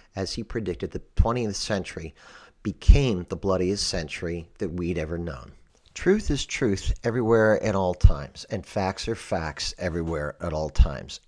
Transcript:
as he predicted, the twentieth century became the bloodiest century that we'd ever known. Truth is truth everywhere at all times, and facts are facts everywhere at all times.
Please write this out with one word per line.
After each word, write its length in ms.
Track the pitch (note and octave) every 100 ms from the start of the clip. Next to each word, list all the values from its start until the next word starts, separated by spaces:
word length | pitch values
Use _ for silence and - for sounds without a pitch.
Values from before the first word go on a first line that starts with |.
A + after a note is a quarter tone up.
| _ -
as 160 | F#2+
he 100 | -
predicted, 500 | - A#2+ F#2+ E2+ F2+
the 100 | - -
twentieth 420 | - A#2 B2 A2+ G2
century 580 | - G#2 F2 - D#2+ - - - - _
became 640 | A2 - - C#3+ C3+ F#2 F2
the 80 | F#2
bloodiest 500 | G2 F#2 F2+ G2+ -
century 600 | F#2 D2+ - E2+ E2+ E2 -
that 140 | F#2+
we'd 260 | F2 F2 E2+
ever 220 | D#2 E2+
known. 340 | E2+ C2+ - - _ _ _
Truth 380 | - - G#3 -
is 160 | C3+ -
truth 480 | - B2+ G2 - -
everywhere 580 | A#2 A#2 A2+ A2+ A2 G#2+
at 120 | -
all 180 | G2 F#2
times, 540 | F2+ - D#2 C#2 - -
and 160 | G#2+
facts 420 | E2+ - F#2+ G2 -
are 60 |
facts 600 | A2+ - F#2+ D#2+ D2+ - -
everywhere 600 | F2+ E2+ E2 D#2+ D2 -
at 140 | E2+
all 160 | D#2 D#2
times. 500 | - - C2+ G1+ -